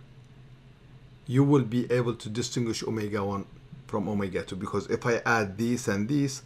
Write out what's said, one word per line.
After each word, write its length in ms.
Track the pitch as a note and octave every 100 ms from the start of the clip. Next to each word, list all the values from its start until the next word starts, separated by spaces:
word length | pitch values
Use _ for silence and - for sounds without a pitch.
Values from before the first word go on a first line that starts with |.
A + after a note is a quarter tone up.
| - - - - - - - - - - - - -
you 160 | B2+
will 180 | C#3 D3
be 260 | A2 B2 -
able 240 | B2 A#2+ A#2
to 120 | A2+
distinguish 540 | G#2+ A#2+ C3 A#2 A2
omega 420 | - A2 G#2 G#2
one 220 | G2+ G2 - - - - -
from 220 | G#2+ G2
omega 340 | G#2 G2 F#2
two, 140 | - F#2
because 340 | F#2+ G2+ E2+
if 160 | A2+ B2
I 160 | A#2
add 320 | - A#2 G2+ F#2
this 300 | A#2 A#2+ A#2
and 220 | G2 G#2+
this, 340 | D3 C#3 -